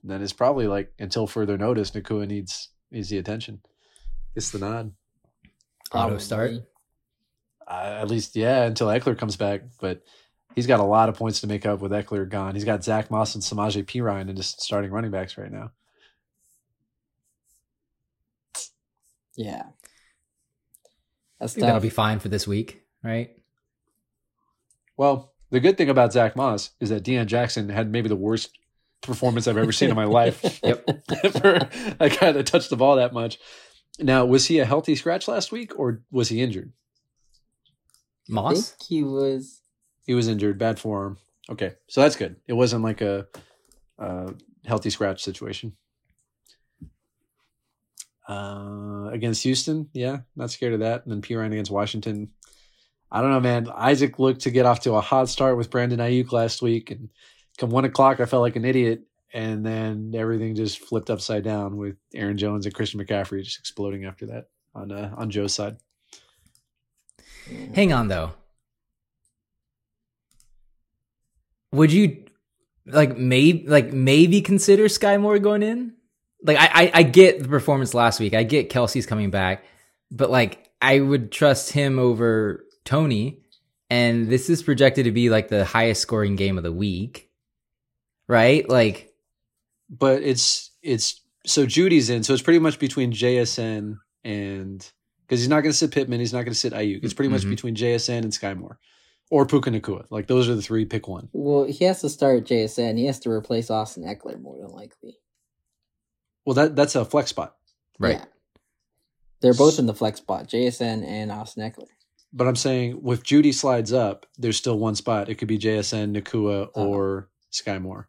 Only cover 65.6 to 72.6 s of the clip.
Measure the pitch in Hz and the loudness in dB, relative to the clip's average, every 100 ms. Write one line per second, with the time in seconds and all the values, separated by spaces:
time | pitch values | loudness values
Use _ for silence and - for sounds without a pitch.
65.6 | 104 110 _ _ _ - _ _ _ _ | -8 -10 _ _ _ -20 _ _ _ _
66.6 | _ _ _ _ _ _ _ - - 240 | _ _ _ _ _ _ _ -20 -18 -16
67.6 | - 208 196 135 110 92 80 80 _ _ | -6 2 2 2 0 -4 -6 -10 _ _
68.6 | _ _ _ _ _ _ _ _ _ _ | _ _ _ _ _ _ _ _ _ _
69.6 | _ _ _ _ _ _ _ _ _ _ | _ _ _ _ _ _ _ _ _ _
70.6 | _ _ _ _ _ _ _ _ _ _ | _ _ _ _ _ _ _ _ _ _
71.6 | _ 135 156 170 202 135 - _ _ _ | _ 4 6 6 4 2 -14 _ _ _